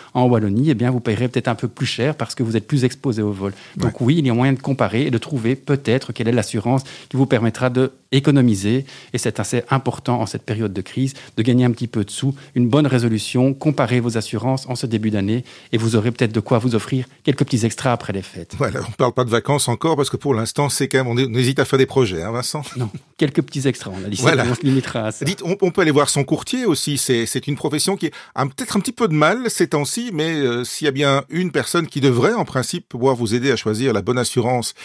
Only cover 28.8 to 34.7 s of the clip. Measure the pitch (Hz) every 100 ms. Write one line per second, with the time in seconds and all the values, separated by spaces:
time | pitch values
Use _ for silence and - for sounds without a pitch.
28.8 | 185 - 226 151 151 226 240 - 170 151
29.8 | 143 - 240 170 160 160 131 120 117 -
30.8 | 151 135 143 139 135 165 180 - - 170
31.8 | 160 143 135 120 151 233 - 135 120 180
32.8 | - 123 131 120 113 120 135 113 110 107
33.8 | 131 107 98 123 117 131 117 127 113